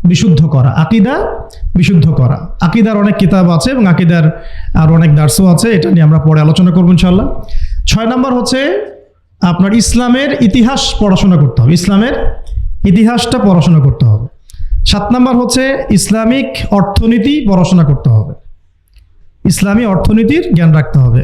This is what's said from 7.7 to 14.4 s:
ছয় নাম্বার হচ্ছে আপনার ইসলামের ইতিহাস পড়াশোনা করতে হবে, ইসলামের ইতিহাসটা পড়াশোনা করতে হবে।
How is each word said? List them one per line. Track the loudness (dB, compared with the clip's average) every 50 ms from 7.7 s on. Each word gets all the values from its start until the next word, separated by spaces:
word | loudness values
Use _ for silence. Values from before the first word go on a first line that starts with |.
| -4 -4 -2 -2
ছয় | -2 -2 -2 -2 -2
নাম্বার | -2 -2 -2 -2 -4
হচ্ছে | -2 -2 -2 -2 -2 -2 -4 -4 -6 -10 -16 -20 -20 _ _ _ _ _ _ _
আপনার | -2 -2 0 0 0 0 2
ইসলামের | 0 0 0 0 0 0 0 0 0 0 -4 -2 0 0 0
ইতিহাস | 2 2 2 2 0 -2 -4 -4 -4 -2
পড়াশোনা | 0 0 2 2 2 2 2 2
করতে | 2 0 0 0
হবে, | 0 2 2 0
ইসলামের | 0 0 0 0 0 0 -2 -2 -4 -4 -4 -4 -10 -10 -8 -6 -4 -4 -4 -2 0 0
ইতিহাসটা | 2 2 2 2 0 0 -2 -2 -4 -2 0 2
পড়াশোনা | 2 2 2 2 2 2 2
করতে | 2 0 0 0 0
হবে। | 0 -2 -4 -8 -12 -18